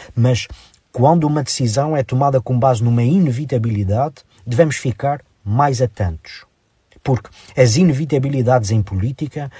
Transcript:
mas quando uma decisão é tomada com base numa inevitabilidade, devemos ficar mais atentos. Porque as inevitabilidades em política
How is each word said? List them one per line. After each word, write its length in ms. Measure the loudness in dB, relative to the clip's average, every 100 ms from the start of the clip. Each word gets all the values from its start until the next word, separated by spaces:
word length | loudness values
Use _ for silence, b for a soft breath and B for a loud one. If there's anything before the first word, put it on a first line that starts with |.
| B 0
mas 320 | 2 2 -4 B B _ _
quando 340 | 0 4 4 2
uma 180 | -2
decisão 540 | -4 -4 -2 0 0 -2
é 60 |
tomada 360 | -2 0 2 0
com 180 | 0 0
base 260 | 2 2
numa 200 | 2 2
inevitabilidade, 1200 | 2 2 2 -2 -4 -4 -2 -2 -2 -2 -2 -6 _ b -6
devemos 300 | 2 2 2
ficar 460 | -6 -4 -4 -6 -10 _
mais 380 | -4 0 0 0
atentos. 640 | -2 -2 -4 -4 -12 -20 -20 _ _ _ _ _
Porque 260 | -4 -4 -4 B B 2
as 180 | 2 4
inevitabilidades 960 | 2 2 -2 -2 -2 -2 2 2 2
em 100 | -2
política 720 | -2 -4 -4 -6 -10 -8 -12 B